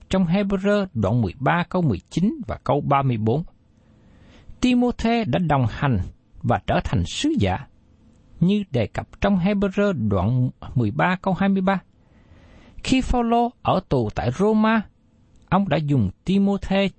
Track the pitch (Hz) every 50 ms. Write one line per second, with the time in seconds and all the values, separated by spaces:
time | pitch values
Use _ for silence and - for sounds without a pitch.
0 | - - - 190 185 160 175 208 208 202 202 190 190 202 208 208 190 190 - 113
1 | 98 95 117 123 113 - - - 127 147 160 175 170 - - 185 170 135 92 -
2 | - - - 165 180 233 330 302 208 - - - - - 139 147 143 139 143 139
3 | 139 135 120 107 107 110 123 156 180 - - _ _ _ _ _ _ _ - _
4 | _ - - - - - - - - - - - - 254 247 247 247 240 - -
5 | - 226 233 233 220 123 123 175 180 151 147 135 123 107 - - 151 135 120 92
6 | 85 - - - _ _ - - - 117 113 95 - - - 180 - - - 95
7 | 85 - - - - 302 330 233 101 92 92 - - - - _ _ _ _ _
8 | _ - - _ _ - - - 165 180 208 208 202 - 127 123 101 - - -
9 | - - - - - 196 202 180 165 202 214 196 202 196 190 202 202 202 185 120
10 | 110 104 98 92 87 113 127 127 127 131 - _ - - - 131 117 104 120 147
11 | 160 175 185 180 - 190 180 - 196 196 196 190 185 190 196 185 - _ _ _
12 | _ _ _ - - - - - - - - - - - - - - - 262 262
13 | 254 - - 247 233 226 233 233 240 240 - _ - - - 185 - - 147 127
14 | 113 104 - - - 120 131 - 196 214 220 214 214 220 226 220 190 - _ _
15 | _ _ _ _ _ _ _ - _ - 175 196 202 - 143 165 151 143 143 127
16 | 101 92 - _ - - 190 196 196 196 202 190 - - 190 - 196 185 -